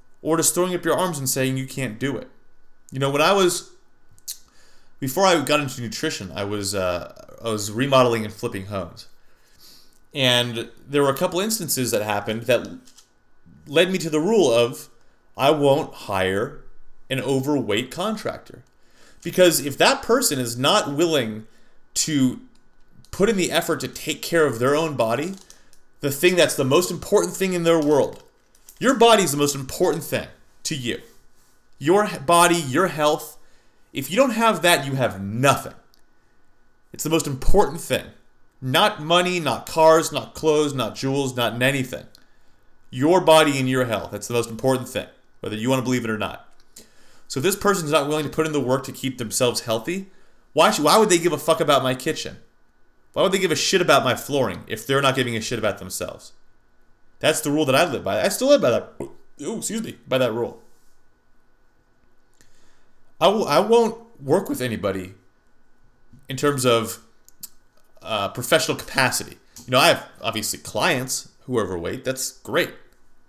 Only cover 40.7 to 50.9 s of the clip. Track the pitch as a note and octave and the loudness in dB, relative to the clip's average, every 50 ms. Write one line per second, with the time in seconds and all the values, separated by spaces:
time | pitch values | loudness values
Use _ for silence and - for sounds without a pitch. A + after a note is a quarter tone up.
40.7 | C3+ B2+ A#2 G#2 G#2+ - C3+ C3+ C3+ C#3 C#3 B2+ A2+ B2 A#2+ G#2+ A2+ A#2+ B2+ C3+ | -2 -4 -4 -4 -6 -6 -4 -2 -2 -2 -2 -4 -2 -2 -2 -2 -2 0 0 0
41.7 | C#3+ C3+ B2+ - - C2 - - - - - _ - - - - - - _ - | 0 -2 -4 -6 -8 -12 -14 -16 -20 -20 -20 _ -20 -20 -20 -20 -20 -20 _ -20
42.7 | - - - - - B2+ C#3 D#3+ F#3 F3+ D3+ D#3+ D#3 D#3+ D#3 D3 C3+ C3+ C3 C3 | -20 -20 -20 -14 -6 -2 2 4 4 4 6 6 8 8 6 4 2 0 -2 0
43.7 | C3 B2+ B2+ A2+ A2 F#2+ - - G#2 G#2 - - A#2+ A#2+ A#2 A#2 A2+ A2 - C3 | 0 0 0 0 -2 -4 -4 -8 -10 -10 -8 -2 -2 -2 -2 -2 -6 -4 0 0
44.7 | C3 B2+ - - - F#2+ - - - _ _ _ _ - - G#2 G#2+ G#2+ A2 C3 | 0 0 -2 -6 -8 -8 -8 -8 -18 _ _ _ _ -12 -10 -8 -6 -4 -2 0
45.7 | C3+ C3 A#2 B2+ B2+ B2 A2+ A2 A2 G2+ G2 E2 - - - - - - - - | 0 0 0 -2 -2 -2 -2 -4 -6 -6 -6 -8 -8 -12 -18 -20 -20 -20 -20 -20
46.7 | - - - - _ - - - - - - - - C3+ C3+ F#3+ - - - G3+ | -20 -20 -20 -20 _ -20 -20 -20 -20 -20 -16 -10 -8 -2 -2 -2 -2 0 0 0
47.7 | G3 F#3 D#3+ D3 D3+ D3+ C#3 C#3+ D3+ D#3 D3 C3+ - D#3+ D#3+ D#3+ D3+ C#3+ B2 B2 | 0 0 0 2 2 2 2 2 -2 -2 -2 -4 -2 -2 -2 -2 -2 -2 0 0
48.7 | B2+ C3+ B2+ - - - - C3 B2+ - A#2 G#2 G2 - B2+ A#2+ A2+ - - A2+ | 0 -2 -2 -6 -12 -6 -6 -6 -6 -6 -10 -6 -2 0 0 0 0 -2 -4 -4
49.7 | A2 A#2 A#2 E3 F3+ G3 F#3+ - - - - - - - _ _ - D3 E3+ G3+ | -4 -4 -4 -6 -6 -6 -8 -12 -18 -20 -20 -20 -20 -20 _ _ 2 4 4 4
50.7 | G#3+ - D3 D3+ | 4 4 4 4